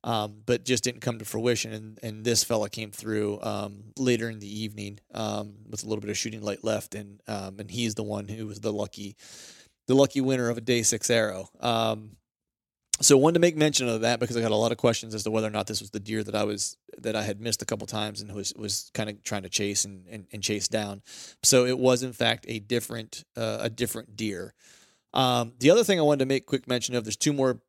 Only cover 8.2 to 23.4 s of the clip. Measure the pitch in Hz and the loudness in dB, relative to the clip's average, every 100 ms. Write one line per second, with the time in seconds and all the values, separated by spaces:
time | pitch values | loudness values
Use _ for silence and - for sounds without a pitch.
8.2 | 101 110 110 104 110 104 101 - 101 - | -6 -10 -10 -4 -4 -2 -4 -8 -14 -14
9.2 | - - - - _ _ - 135 135 139 | -20 -20 -20 -20 _ _ 4 6 6 4
10.2 | 131 131 120 120 117 120 110 113 - 117 | 2 2 0 -2 2 2 2 0 2 2
11.2 | 107 95 95 _ 120 113 113 107 107 - | 2 -2 -10 _ -2 0 0 -2 -8 -20
12.2 | _ _ _ _ _ _ _ - - 139 | _ _ _ _ _ _ _ 2 8 8
13.2 | 147 170 175 156 151 139 123 113 113 120 | 8 6 4 6 4 4 0 2 2 2
14.2 | 120 117 113 107 113 117 123 110 113 107 | 0 0 2 4 2 4 4 2 -4 -6
15.2 | 104 110 110 104 107 104 104 107 101 110 | -2 0 0 -2 -4 -6 -6 -10 -4 -4
16.2 | 101 104 104 104 - - - - 110 110 | -2 -2 -2 -2 -6 -8 -20 -8 -4 -2
17.2 | 104 101 117 107 110 107 107 110 107 104 | -4 -4 -4 -4 -4 -6 -4 -6 -6 -8
18.2 | 104 101 98 - 107 95 - - 107 104 | -10 -8 -8 -8 -6 -6 -6 -6 -6 -6
19.2 | - 104 92 - 101 101 101 98 92 110 | -6 -6 -4 -2 -2 -2 -4 -8 -16 -18
20.2 | 92 107 95 104 - 113 104 101 - - | -14 -8 -2 -2 0 -2 -4 -8 -16 -18
21.2 | - - - 131 123 131 127 123 127 117 | -18 0 4 6 4 4 4 4 0 -2
22.2 | 117 113 - 113 104 120 - 117 110 - | 0 0 -4 -8 -2 -2 -2 -10 -10 -16
23.2 | - - | -16 -6